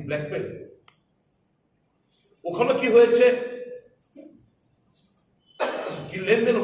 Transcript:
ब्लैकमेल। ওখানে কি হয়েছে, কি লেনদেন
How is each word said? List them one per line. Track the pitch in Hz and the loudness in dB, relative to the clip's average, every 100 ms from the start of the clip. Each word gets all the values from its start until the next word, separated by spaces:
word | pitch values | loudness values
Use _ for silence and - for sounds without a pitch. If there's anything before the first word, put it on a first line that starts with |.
| 131 | -8
ब्लैकमेल। | 147 147 185 - - - - _ _ _ _ _ _ _ _ _ _ _ _ _ _ _ _ 175 | -6 -6 -8 -10 -12 -18 -20 _ _ _ _ _ _ _ _ _ _ _ _ _ _ _ _ -10
ওখানে | 180 247 254 | -2 0 2
কি | 247 233 | 4 6
হয়েছে, | 226 240 247 247 - - - - - _ _ - 302 - _ _ _ _ _ _ _ _ _ _ _ - - - - - - | 6 6 4 2 -4 -12 -14 -16 -20 _ _ -20 -20 -20 _ _ _ _ _ _ _ _ _ _ _ -8 -6 -6 -10 -12 -12
কি | 190 185 | -8 0
লেনদেন | 233 233 226 | 2 2 2